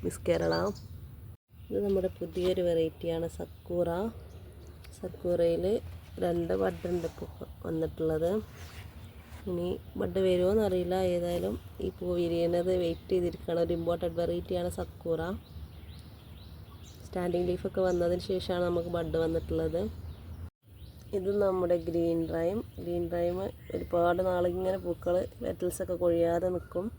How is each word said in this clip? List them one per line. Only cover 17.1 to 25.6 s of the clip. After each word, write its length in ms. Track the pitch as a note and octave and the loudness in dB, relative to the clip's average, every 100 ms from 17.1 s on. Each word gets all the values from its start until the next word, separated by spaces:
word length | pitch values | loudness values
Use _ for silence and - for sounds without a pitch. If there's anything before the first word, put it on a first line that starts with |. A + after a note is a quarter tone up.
| F#3 F3 F3 F3+ | -2 0 2 2
ലീഫൊക്കെ 340 | F3+ G3 F#3+ | 0 0 2
വന്നതിന് 380 | F#3 F3+ F3 F3+ | 4 4 4 2
ശേഷമാണ് 440 | - F#3 - F3+ | 0 -2 0 0
നമുക്ക് 260 | F3+ F3 E3+ | 2 2 0
ബഡ് 280 | E3+ E3 D#3+ | -2 0 2
വന്നിട്ടുള്ളത്. 720 | E3 E3 - D#3+ D#3+ E3 G#3+ - - - - - - _ - - - - - | 2 0 0 0 0 0 -2 -6 -12 -12 -12 -12 -12 _ -20 -18 -18 -16 -6
ഇത് 280 | G3+ F#3 G3+ | -2 0 4
നമ്മുടെ 360 | G3 F#3 F3 F3 | 4 4 4 2
ഗ്രീൻ 520 | E3 E3+ E3+ E3 E3 | 4 4 4 4 2
റൈം. 300 | E3 E3+ G#3 - - | 2 2 2 -4 -8
ഗ്രീൻ 320 | F3 F3 E3+ | -2 0 0
റൈം 280 | F3 F3 F3+ G3 - - - | 2 2 2 -4 -6 -6 -4
ഒരുപാട് 500 | - F3 E3+ F3 F#3 | 0 4 6 6 4
നാളിങ്ങനെ 520 | F3+ F3 F3 F#3 F#3+ | 4 2 2 0 0
പൂക്കൾ, 500 | F3+ E3+ - F3+ - - | -2 -2 2 2 2 -4
പെറ്റൽസൊക്കെ 500 | - F3 | -4 -2